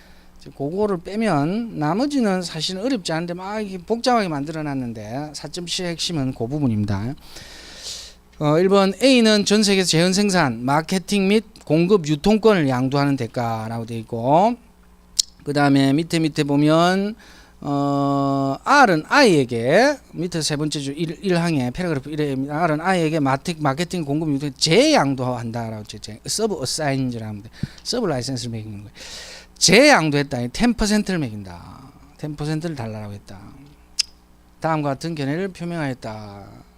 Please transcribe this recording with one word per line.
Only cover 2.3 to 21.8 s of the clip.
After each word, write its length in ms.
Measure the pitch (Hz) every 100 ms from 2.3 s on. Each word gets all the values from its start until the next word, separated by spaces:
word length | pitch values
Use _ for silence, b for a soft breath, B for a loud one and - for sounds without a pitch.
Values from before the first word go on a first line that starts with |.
| 185
사실은 400 | 175 160 151 185
어렵지 280 | 247 247 170
않은데 220 | 160 170
막 260 | 175 190 214
이렇게 180 | 208 190
복잡하게 480 | 170 233 247 233 185
만들어놨는데 1080 | 143 147 160 151 135 120 110 107 131 147
사점칠의 580 | 143 151 180 170 - 175
핵심은 420 | 165 - 160 131
그 140 | 127 117
부분입니다. 680 | 151 131 107 101 98 113 147 B B B B B B B B B B _ -
어, 160 | 151 156
일 120 | 185
번 260 | 196 190 190
A는 420 | 254 254 220 214
전 200 | 196 208
세계에서 240 | 202 190 175
재현 240 | 160 180
생산, 520 | 185 208 180 139 113
마케팅 600 | 127 147 156 190 - 202 190
및 180 | 220 - -
공급 420 | - 156 175 208 147
유통권을 640 | 151 202 214 220 190 139
양도하는 480 | 127 131 143 139 135
대가라고 680 | 113 131 117 113 113 117
돼 140 | 113 117
있고, 560 | 110 117 123 160 220 233 _ _ _ _ _ - - -
그 100 | 143
다음에 400 | 143 143 139 135
밑에 280 | 143 170 165
밑에 240 | 160 151
보면, 720 | 143 143 151 160 175 190 208 226 B B B -
어, 960 | 143 143 143 139 139 139 139 139 135 135
R은 400 | 220 285 240 160 -
I에게, 880 | 269 247 151 123 113 123 180 277 277 -
밑에 280 | 151 175 170
세 140 | 151
번째 240 | 143 156 151
줄 180 | 139 143
일, 220 | 165 156
일 160 | 190 175
항에 360 | 170 147 123
패러그래프 380 | 123